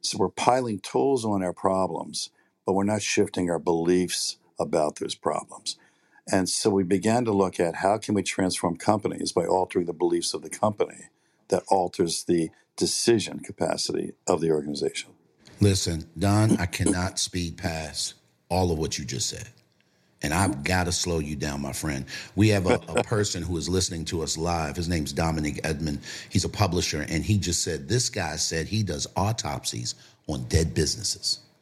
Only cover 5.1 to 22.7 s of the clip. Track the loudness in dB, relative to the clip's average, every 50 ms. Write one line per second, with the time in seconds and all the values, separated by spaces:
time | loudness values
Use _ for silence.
5.1 | -8 -4 -4 -2 -2 -2 -6 _ -16 -12 _ -10 -10 _ _ _ _ _ _ _
6.1 | _ -20 _ 0 0 2 2 2 -2 0 2 4 4 4 4 4 2 2 4 2
7.1 | 2 2 2 2 4 4 2 2 2 0 0 0 0 2 2 2 2 2 0 0
8.1 | 0 0 0 0 0 0 0 0 0 0 -2 -2 -2 0 2 2 2 2 0 -4
9.1 | -4 -2 -6 -2 0 0 2 2 2 2 2 2 0 -2 -2 -2 -2 0 2 2
10.1 | 2 2 0 -2 -6 -6 -8 -10 -4 0 0 0 2 2 -2 -2 -2 -16 -20 -20
11.1 | _ _ _ _ _ _ _ _ 0 0 2 2 2 2 2 0 0 0 0 0
12.1 | 0 -4 0 0 2 2 2 0 -4 _ _ _ _ -2 -2 -2 0 0 4 4
13.1 | 4 4 4 -2 -8 -12 -12 -14 -6 _ -2 0 0 -2 -2 -4 -2 -4 -4 -4
14.1 | -8 _ _ 0 2 2 4 2 2 2 0 -2 -4 -2 -2 -4 -4 -4 -12 -12
15.1 | -18 _ _ _ _ _ _ -20 -2 2 4 4 4 4 0 -2 -2 -4 -6 -10
16.1 | _ -2 0 2 4 4 6 4 4 2 2 -2 -2 0 0 2 2 2 0 -4
17.1 | -2 -4 -6 -4 -2 -4 -4 -4 -6 -6 -6 -4 -4 -4 -6 -6 -6 -6 -6 -6
18.1 | -8 _ _ _ _ _ _ _ 0 2 2 2 2 0 -2 -2 -4 -6 -6 -6
19.1 | -4 -4 -4 -4 -6 -8 -14 -16 -18 _ _ _ _ _ _ _ _ _ _ _
20.1 | _ _ -4 0 2 4 2 2 2 -2 0 0 2 2 2 2 0 -2 0 0
21.1 | 0 0 -2 -2 -4 -4 -4 -4 -4 -4 -6 -6 -6 -6 -4 -4 -4 -4 -6 -8
22.1 | -10 -12 -12 -6 2 4 6 6 6 4 4 2